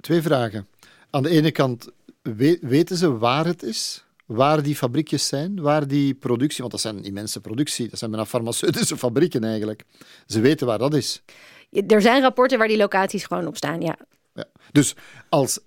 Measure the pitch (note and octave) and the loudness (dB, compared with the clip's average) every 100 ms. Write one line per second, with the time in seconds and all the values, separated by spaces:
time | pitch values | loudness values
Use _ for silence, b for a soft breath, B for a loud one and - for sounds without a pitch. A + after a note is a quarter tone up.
0 | - E3+ D#3 C#3 A#2 G#2 F#2+ _ b b | -2 0 2 2 0 -4 -12 _ b b
1 | b C#3+ C#3+ E3 D#3 D3+ C3+ A#2+ - - | b -2 2 4 4 2 0 -2 -10 -20
2 | _ _ - G#2+ C#3 F3 C3 C#3 E3+ F3+ | _ _ -10 0 2 2 2 2 2 0
3 | E3+ A2+ A#2 C#3 E3 F3 - A3 - - | 0 2 2 2 0 -4 -6 -8 -8 -10
4 | _ _ - A2 C#3 D#3 C#3+ C#3+ B2 C3+ | _ _ -6 2 2 2 0 -2 -2 -2
5 | D3+ D3 - C#3 E3+ G3+ C#3+ D3+ C#3+ C#3+ | -2 -4 -2 -4 -6 -4 0 0 0 0
6 | C#3 C3+ B2 A#2+ D3+ - B2 G#2 A2+ G2+ | 0 -2 -2 0 -2 -4 -8 -6 -8 -8
7 | G2+ G2 G#2+ G#2+ F#2+ A2+ D3 - A2+ - | -10 -10 -8 -10 -8 -4 -4 -4 -8 -8
8 | A2+ G#2+ G#2+ B2 A2+ - E3 D#3 A3 D3+ | -8 -6 -4 -4 -4 -4 -2 0 -2 -2
9 | B2 A#2 F3 B2+ A2 A2 G#2+ G#2+ - b | -2 2 2 0 -2 -2 -4 -8 -14 b
10 | b b b A2 B2 D#3 A#2+ G#2+ C3+ D3 | b b b 2 4 4 0 0 0 0
11 | - - _ B B B B - G3 G#3+ | -2 -6 _ B B B B -2 2 4
12 | A3 C4 C4 B3+ B3 B3 A3 A3 G3+ F#3+ | 6 6 4 4 2 4 2 2 2 2
13 | F#3+ G3 - F3+ F3 G#3+ C#3 E3 E3 - | 0 -4 -6 -6 -6 -4 -4 -2 -4 -6
14 | - _ _ - - _ b D3 - - | -12 _ _ -16 -16 _ b 2 2 0
15 | B B B D#3 C3+ - | B B B 0 0 -2